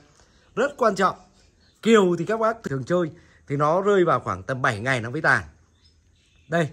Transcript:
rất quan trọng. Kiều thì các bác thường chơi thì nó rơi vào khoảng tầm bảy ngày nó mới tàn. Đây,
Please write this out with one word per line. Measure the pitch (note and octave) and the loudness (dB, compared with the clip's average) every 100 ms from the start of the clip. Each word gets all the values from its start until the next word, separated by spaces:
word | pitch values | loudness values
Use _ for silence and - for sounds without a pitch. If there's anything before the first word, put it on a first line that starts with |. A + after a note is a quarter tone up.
| - _ _ _ _ - | -12 _ _ _ _ -4
rất | C#4 - | -4 0
quan | A#3 | 0
trọng. | F#3+ F#3 - - _ _ _ _ _ | 2 -2 -2 -12 _ _ _ _ _
Kiều | G#3 A3 F3+ E3+ | 4 4 4 2
thì | |
các | E3+ A3 | -2 -2
bác | A3 A3+ | -2 -2
thường | F#3 F3 | -6 -8
chơi | A#2+ F3 D#3+ - - _ - | -2 -2 -2 -6 -20 _ -8
thì | C#3 | -2
nó | D3+ F3 | 0 0
rơi | G3 G3+ | 2 2
vào | E3 B2+ | 4 2
khoảng | A2+ F#2 | -2 -6
tầm | F#2+ B2+ | -6 -4
bảy | C3+ G2+ | -4 -4
ngày | B2 B2+ | -2 -4
nó | A2+ | -4
mới | C#3+ | -4
tàn. | D#3+ A#2+ - - _ _ _ _ _ _ _ _ - | 0 0 -2 -14 _ _ _ _ _ _ _ _ -6
Đây, | E3+ D#3+ | -4 -4